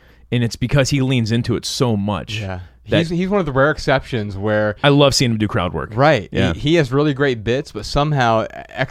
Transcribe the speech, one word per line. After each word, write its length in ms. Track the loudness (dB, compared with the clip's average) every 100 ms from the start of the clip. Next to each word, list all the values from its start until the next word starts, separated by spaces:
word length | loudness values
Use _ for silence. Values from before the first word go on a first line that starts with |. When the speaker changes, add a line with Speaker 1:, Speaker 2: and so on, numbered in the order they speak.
| _ _ -4
Speaker 1:
And 140 | -2
it's 120 | -2 -2
because 340 | 0 2 2
he 100 | 2
leans 320 | 2 2 2
into 240 | 0 0 -2
it 80 |
so 320 | -2 -2 0 0
much 420 | -2 -4 -6 -8
Speaker 2:
Yeah. 200 | -8 -10 -12 -18 -2
Speaker 1:
that 80 | 0
Speaker 2:
He's, 100 | 0
he's 200 | -2 0
one 100 | 0
of 60 | 0
the 60 |
rare 180 | 2 2
exceptions 680 | 2 0 0 0 -4 -4 -4
where 400 | 0 2 0 0
Speaker 1:
I 60 | 2
love 240 | 4 4
seeing 160 | 4 0
him 80 | 0
do 100 | 0
crowd 240 | -2 -2
work. 180 | -4 -6
Speaker 2:
Right. 340 | 0 2 2 0
Speaker 1:
Yeah. 220 | -2 -2
Speaker 2:
He, 80 | 0
he 140 | 0
has 180 | 2 2
really 220 | 0 0
great 280 | 0 0 0
bits, 300 | -2 -2 -4
but 140 | -10 -4
somehow 580 | -2 0 2 2 2 0 -6 -12 -6 -6